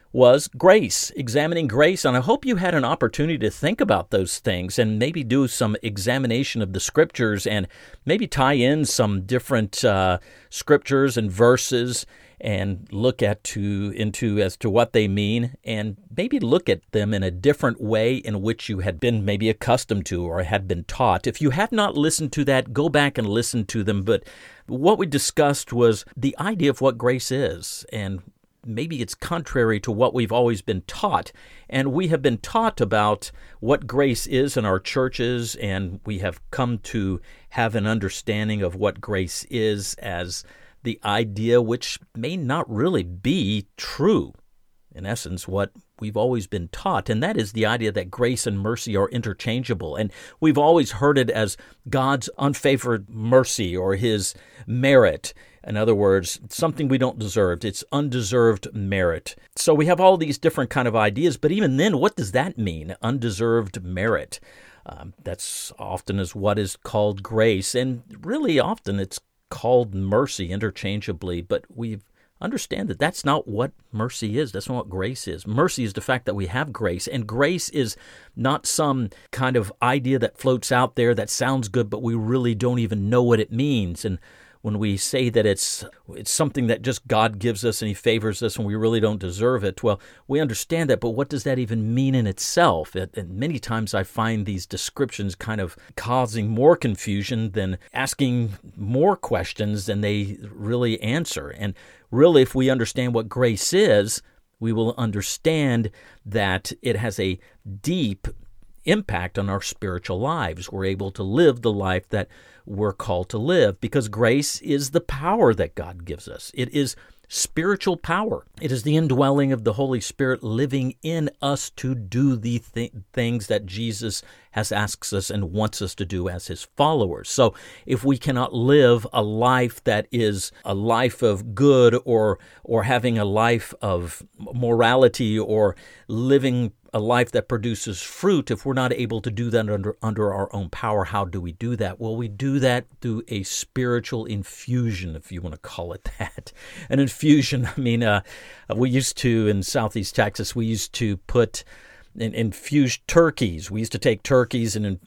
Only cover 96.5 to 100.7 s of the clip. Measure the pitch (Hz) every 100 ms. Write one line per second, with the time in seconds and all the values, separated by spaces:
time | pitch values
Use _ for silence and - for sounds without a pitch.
96.5 | 110 143 175 127 101 - 101 98 117 110
97.5 | 101 95 92 - 123 131 - 135 123 113
98.5 | 95 92 - 101 127 185 - - 104 85
99.5 | - 104 104 98 104 104 104 101 - 104
100.5 | - 101